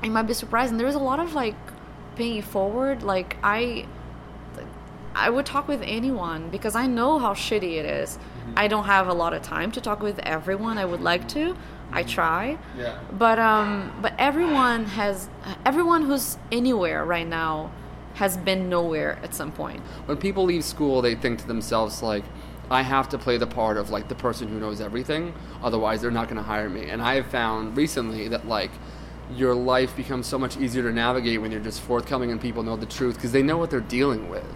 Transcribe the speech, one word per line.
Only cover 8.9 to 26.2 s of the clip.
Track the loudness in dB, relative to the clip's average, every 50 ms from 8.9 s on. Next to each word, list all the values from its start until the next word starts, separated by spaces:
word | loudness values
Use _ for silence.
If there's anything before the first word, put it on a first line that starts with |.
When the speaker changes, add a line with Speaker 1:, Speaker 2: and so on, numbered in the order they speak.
| 6 6 6 4
Speaker 1:
a | 2
lot | 2 2 0 0
of | -2 -4
time | -4 -2 -2 -2 -2 -4
to | -4
talk | -2 -2 -2 -2
with | -2 -4 -2 -2
everyone | -2 -2 -2 -2 0 -2 -2 0 0 -2 0 0
I | 0
would | 0 -2 0
like | 2 2 2 2 0 -2
to. | -2 0 0 0 -2 -4 -8 -14 -14 -14 -12 -4 -2
I | -2 -2
Speaker 2:
Mm-hmm. | 0
Speaker 1:
try. | 0 2 2 4 4 2 0 -2 -4 -6 -8 -12 -10 -6
Speaker 2:
Yeah. | -6 -6 -6 -6 -10 -10 0
Speaker 1:
But, | 4 6 6 8 8
um, | 8 6 8 6 6 4 0 0 -2 -4 -6 -2 -2
but | -2 2 4
everyone | 2 4 4 4 4 4 6 6 6 4 4 2 0
has, | -2 -2 0 0 0 0 -2 -4 -10 -12 -12 -10 -10 -10 0 0
everyone | 2 4 4 6 6 6 6 6
who's | 4 2 2 0 -2 -6 -8 -6 -2 0
anywhere | 2 4 4 4 4 4 2 2 0 0
right | 2 0 0 0
now | -2 -2 -2 0 0 0 -2 -4 -8 -10 -12 -14 -14 -14 -14 -14 -14 -4
has | 0 0 0 0
been | 0 0 0 2 2 2 2
nowhere | 2 2 2 2 0 0 0 -2 -2 -4 -6
at | -8 -6
some | -6 -6 -6
point. | -6 -6 -6 -6 -6 -10 -10 -12 -12 -12 -4
Speaker 2:
When | -4 -4
people | 0 0 0 2 4 4
leave | 4 4 2 0
school, | -2 -2 0 2 4 4 6 4
they | 4 2
think | 2 0 0 0 0
to | -2 -4
themselves, | -4 -2 -2 2 2 2 2 2 0 -2 -2
like, | 0 0 0 -2 -6 -12 -14 -14 -14 -14 -14 -6 2
"I | 2 2 4
have | 4 2 2 2 2
to | -2 -4
play | 0 2 2 2
the | 2 0
part | 0 0 2 2 2
of, | 2 0 0
like, | -2 -4 -2 -4
the | -8
person | -2 -2 -2 -2 -2 -4 -6
who | -4 -4
knows | -4 -4 -4 -4
everything, | -6 -4 -4 -4 -2 -2 -2 -2 -2 -4 -8 -10 -12 -12 -12 -4 -2
otherwise | 0 2 2 2 2 2 2
they're | 0 0 0
not | 0